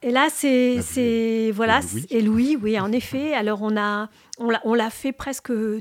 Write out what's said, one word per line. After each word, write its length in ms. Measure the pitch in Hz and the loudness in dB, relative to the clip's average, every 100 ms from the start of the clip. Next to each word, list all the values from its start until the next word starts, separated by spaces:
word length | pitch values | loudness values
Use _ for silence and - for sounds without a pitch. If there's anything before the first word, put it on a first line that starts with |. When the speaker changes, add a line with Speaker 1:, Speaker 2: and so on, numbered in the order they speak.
Speaker 1:
Et 80 | 247 | -2
là, 160 | 254 302 | 2 0
c'est, 440 | - 285 254 247 247 | 0 2 4 4 0
Speaker 2:
La 60 | |
vue 60 | - | -2
Speaker 1:
c'est, 140 | 262 | -2
Speaker 2:
et 480 | 240 226 226 226 220 | 0 2 0 0 0
Speaker 1:
voilà, 280 | 202 226 247 | 0 2 2
Speaker 2:
le 60 | - | 0
Louis. 140 | 113 160 | -6 -2
Speaker 1:
et 120 | 226 | 2
Louis, 360 | 214 220 262 294 | 2 4 2 2
oui, 200 | 208 214 | 0 0
en 120 | 196 | 0
effet. 420 | 240 - 262 302 | -2 -2 -4 -2
Alors, 280 | 269 208 208 | 0 0 -2
on 160 | 214 214 | 0 0
a, 320 | 208 208 214 _ - - | 0 -2 -6 _ -18 -6
on 100 | 233 | -2
l'a, 120 | 226 220 | 0 2
on 80 | |
l'a 160 | 233 220 | 0 0
fait 220 | - 269 | -4 -6
presque 380 | - 277 262 - 226 220 214 | -6 -8 -8 -4 -2 -2 -4